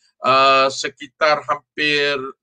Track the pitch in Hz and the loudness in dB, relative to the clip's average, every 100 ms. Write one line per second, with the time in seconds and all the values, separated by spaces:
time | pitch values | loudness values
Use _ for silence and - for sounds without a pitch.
0 | _ _ 127 131 135 135 135 131 147 - | _ _ 0 4 4 4 2 -2 -10 -12
1 | 143 _ 156 147 139 143 - - 151 147 | -20 _ 0 0 -2 -8 -8 -6 -2 0
2 | 143 139 135 - | -2 -4 -8 -16